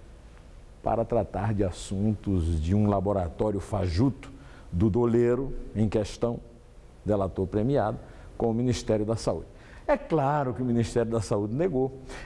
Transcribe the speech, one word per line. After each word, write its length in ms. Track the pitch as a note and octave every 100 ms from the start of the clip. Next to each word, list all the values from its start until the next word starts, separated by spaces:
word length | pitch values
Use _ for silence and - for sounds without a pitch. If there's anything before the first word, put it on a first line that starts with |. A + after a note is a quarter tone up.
| - - - - - - - -
para 200 | - A2
tratar 480 | A2+ A#2 G2 F#2+ G#2
de 120 | G#2
assuntos 960 | G2 - - G2 G#2+ G2+ - F#2 E2 E2
de 160 | D#2 G2+
um 120 | G#2
laboratório 680 | G2+ F#2+ G2 F2 - G#2+ G2+
fajuto 760 | - G2 F#2 E2 C3+ - - - - - -
do 180 | E2+ A2
doleiro 640 | G#2+ A#2+ A#2 A#2+ B2 C3+ - -
em 140 | G2+ A2
questão, 500 | A2+ G#2 - A#2 A#2 - - - - - -
delator 420 | - G#2 F#2+ F2 F#2+
premiado, 500 | G#2 A2+ C#3 G#2 B2 - - - -
com 100 | A#2
o 60 |
Ministério 500 | A2 B2 A2+ - A2
da 120 | G#2 A2+
Saúde. 300 | - F2 - - - -
É 120 | - D4
claro 580 | - D#3+ C3+ D3 C3+
que 80 | B2
o 20 |
Ministério 460 | B2+ A#2 A2+ B2 A2+
da 100 | A2+
Saúde 360 | G#2 G#2+ G#2+ B2
negou. 440 | F#3 C3 C3 - - -